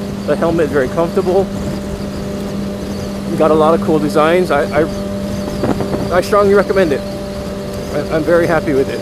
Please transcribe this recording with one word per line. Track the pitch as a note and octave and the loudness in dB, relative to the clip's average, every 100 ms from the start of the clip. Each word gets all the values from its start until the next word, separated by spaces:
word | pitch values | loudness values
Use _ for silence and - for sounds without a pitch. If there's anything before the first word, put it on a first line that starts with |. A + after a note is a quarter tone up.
| - - - | -6 -4 -2
The | D3 | 0
helmet | E3 E3 D3 | 2 2 2
is | |
very | D3 B2+ | 2 2
comfortable. | E3 E3 G3 F#3 F#3+ F#3+ - - - - - - - - G3+ G3+ G3+ G3+ - - - - - - E3 | 0 0 0 2 2 2 -2 -6 -6 -6 -6 -6 -6 -6 -6 -6 -6 -6 -6 -6 -6 -6 -6 -4 2
Got | D#3 | 4
a | D#3 | 4
lot | D#3 | 4
of | E3 | 2
cool | - D#3 | 2 2
designs. | D3 D3+ D#3 F3+ F3 | 2 2 4 4 2
I, | C#3+ D3+ D3 | 0 0 0
I, | D#3 - - - - - - - - - - - - | 0 -2 -4 -4 -4 -4 -4 -2 -2 -2 -2 -4 0
I | F3+ | 0
strongly | - G#3 G3+ | 2 4 6
recommend | G3+ F#3+ F#3+ E3 | 4 4 2 2
it. | C3 | 0
I, | G2+ - - - - - - - - D3 C#3+ D#3+ | -4 -8 -8 -8 -6 -6 -6 -6 -4 -4 -2 0
I'm | |
very | D3 E3+ E3 | 2 2 4
happy | D#3+ E3 | 2 2
with | C3+ C3 | 0 0
it. | A#2 | -2